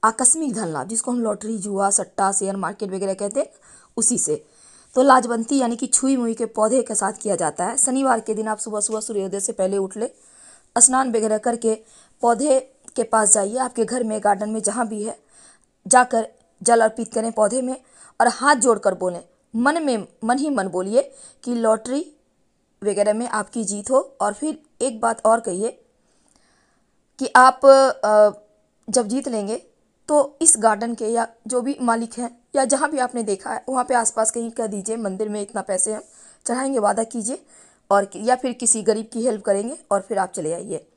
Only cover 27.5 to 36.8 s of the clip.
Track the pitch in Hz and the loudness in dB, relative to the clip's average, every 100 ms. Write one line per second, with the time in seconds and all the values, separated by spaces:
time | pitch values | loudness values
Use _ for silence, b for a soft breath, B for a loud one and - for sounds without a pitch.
27.5 | - 277 269 269 - 208 214 208 208 _ | 8 8 8 8 2 2 6 6 4 _
28.5 | _ _ _ - 226 214 254 269 226 202 | _ _ _ -2 -2 0 -4 -4 -6 -4
29.5 | 226 - _ _ _ - 294 277 _ - | -8 -10 _ _ _ 0 2 2 _ 2
30.5 | 226 220 208 233 233 220 233 226 _ 220 | 4 2 2 -4 -6 -2 -2 -4 _ -6
31.5 | 247 247 285 247 226 226 - 240 - _ | -4 -4 -4 -2 -2 -4 -8 -10 -12 _
32.5 | 277 262 269 294 302 247 247 214 196 - | -2 0 0 0 -2 -4 -4 -4 -6 -6
33.5 | - - 262 247 247 226 - 220 240 233 | -10 -4 -4 0 0 0 -2 -2 -2 -8
34.5 | 226 226 202 196 226 208 185 208 208 202 | -6 -6 -6 -6 -6 -6 -4 -6 -6 -8
35.5 | 214 190 190 220 214 - b b b - | -8 -6 -4 -4 -6 -12 b b b -6
36.5 | 240 269 269 | -4 -2 0